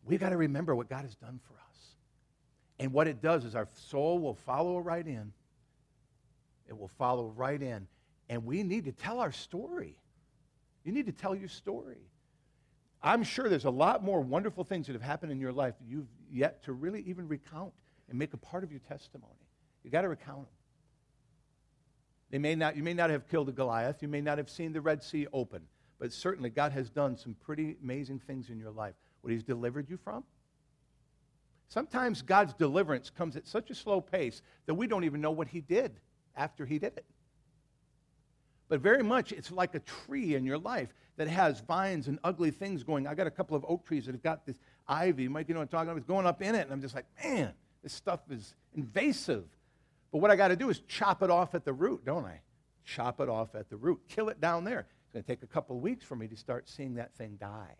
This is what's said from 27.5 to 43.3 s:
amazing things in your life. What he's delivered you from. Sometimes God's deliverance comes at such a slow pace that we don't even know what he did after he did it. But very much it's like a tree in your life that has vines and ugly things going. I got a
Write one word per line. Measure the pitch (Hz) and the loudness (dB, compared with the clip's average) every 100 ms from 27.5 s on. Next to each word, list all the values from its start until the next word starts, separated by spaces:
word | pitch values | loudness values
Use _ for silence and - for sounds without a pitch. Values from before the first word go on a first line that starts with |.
| 151 156 - | -4 -4 -4
amazing | 131 131 135 135 | -6 -6 -6 -10
things | - 135 120 | -10 -10 -10
in | 113 | -10
your | 110 | -10
life. | 110 107 92 _ _ | -6 -8 -8 _ _
What | - | -2
he's | 117 | -2
delivered | 110 120 120 131 139 | 0 -2 -2 -4 -6
you | 180 | -8
from. | - 226 269 _ _ _ _ _ _ _ _ _ _ _ _ _ _ | -8 -10 -10 _ _ _ _ _ _ _ _ _ _ _ _ _ _
Sometimes | - 311 254 254 214 | -4 -2 0 0 -2
God's | - 196 202 | 6 6 6
deliverance | 131 156 151 180 135 - | 4 4 4 2 0 -4
comes | - 170 | -6 -6
at | 139 - | -6 -4
such | 214 226 | -4 -4
a | |
slow | 240 - 196 | -10 0 0
pace | - 190 135 - - _ - | 2 0 0 -4 -18 _ -4
that | |
we | 160 240 | 0 2
don't | 208 | 2
even | 165 147 | 2 0
know | 151 | 0
what | 160 160 | 0 -2
he | 170 | -6
did | 143 190 262 - _ _ _ - | 2 2 2 -4 _ _ _ -4
after | 147 - | -4 -4
he | 139 151 | -4 -2
did | 147 - | -2 -6
it. | - _ _ _ _ _ _ _ _ _ _ _ _ _ _ _ _ | -18 _ _ _ _ _ _ _ _ _ _ _ _ _ _ _ _
But | 151 | 2
very | 151 254 | 6 6
much | 220 247 240 | 6 2 2
it's | 190 - | -6 -8
like | 185 180 | 0 0
a | 165 | 0
tree | - - - 139 202 143 | -8 -14 -6 -2 2 2
in | 131 | 2
your | 147 | -2
life | 185 240 123 - _ - | -2 -4 -6 -10 _ -4
that | 156 | -2
has | 175 175 120 | 4 4 4
vines | 110 170 190 180 131 | 0 0 2 0 -2
and | 139 | 0
ugly | 170 180 165 | 0 2 2
things | 139 196 180 | 2 -4 -4
going. | 120 151 139 | 0 -2 0
I | 151 | -2
got | |
a | 180 | -2